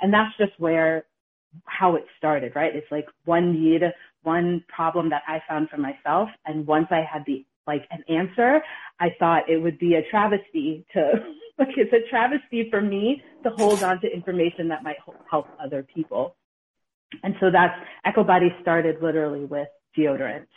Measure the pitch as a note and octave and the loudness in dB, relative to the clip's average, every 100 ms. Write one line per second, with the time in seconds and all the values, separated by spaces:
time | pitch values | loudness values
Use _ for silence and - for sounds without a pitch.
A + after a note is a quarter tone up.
0 | F#3+ G#3 G#3+ - G3+ - E3 E3 D#3+ D#3+ | 2 4 2 0 -2 0 0 2 2 0
1 | - _ _ _ _ D#3+ - - F#3 E3 | -6 _ _ _ _ -20 -12 0 2 2
2 | - - D#3 D3 B2 C#3 C3 D3 - D3+ | -4 -4 -2 -2 -2 -2 -2 -4 -6 -8
3 | D3+ _ - E3+ F3+ D#3+ D#3+ E3 E3+ - | -8 _ 0 2 2 2 4 4 2 -2
4 | - _ D#3+ E3+ F3 F3 - - E3 E3+ | -18 _ -2 0 0 -2 -6 -4 -2 0
5 | D#3+ D3+ - D#3+ - D#3 D#3 D3+ C#3 C#3 | -2 -2 -4 -8 -6 -4 -4 -4 -6 -6
6 | D3 E3+ G#3+ - D#3 D#3 D3+ D#3 E3 E3 | -2 0 0 -8 -10 -6 0 0 2 0
7 | D#3+ D#3 D3 C3+ - _ - D3 - E3+ | -2 -8 -6 -8 -8 _ -6 -6 -8 -14
8 | - D#3+ F3+ F#3 A#3+ D4+ D#4 - - - | -4 -2 -2 0 2 2 0 -16 -14 -4
9 | F3 - E3+ E3 - E3 E3 D3 F3 E3 | -2 2 2 2 2 0 0 0 2 2
10 | D#3 G#3 G#3 G3+ - E3 D3 D#3 - F#3 | 2 0 2 0 -2 -4 -4 -6 -4 0
11 | D3 G#3+ E4+ - - - C4+ C4+ A3 A#3 | 2 2 -2 -18 -10 -4 -2 0 4 2
12 | A#3 A#3+ B3 C#4+ - A#3 A3+ G3+ G3+ G3 | 2 0 0 0 -4 -4 -2 0 0 0
13 | G#3+ C#4+ - - A#3 A3 G#3+ G3+ F#3 F#3 | -2 -2 -8 -6 -4 2 2 4 0 0
14 | F#3+ E3+ F3+ F3+ E3+ F3 E3 D3+ C#3+ D3 | -2 -6 -4 0 0 -2 -6 -4 -8 -12
15 | - - - D#3 - - C#3+ C#3+ C3+ E3+ | -14 -20 -4 -4 -4 -12 -8 -8 -8 -8
16 | D#3 G#2 D#3 _ _ _ _ _ _ _ | -6 -4 -6 _ _ _ _ _ _ _
17 | - - G3 - F#3+ F3 F3+ - - - | -20 -10 -8 0 4 4 4 0 -16 -8
18 | F#3 A3 F#3+ F3+ F3 F3 - E3 D#3+ D#3 | -2 0 4 4 4 0 -2 0 0 -2
19 | D#3+ D#3 D3+ C#3+ C#3 C#3+ C#3+ _ _ - | -2 -2 -2 -4 -8 -8 -8 _ _ 0
20 | D3+ C3 B2+ C#3 - | 0 0 -4 -8 -14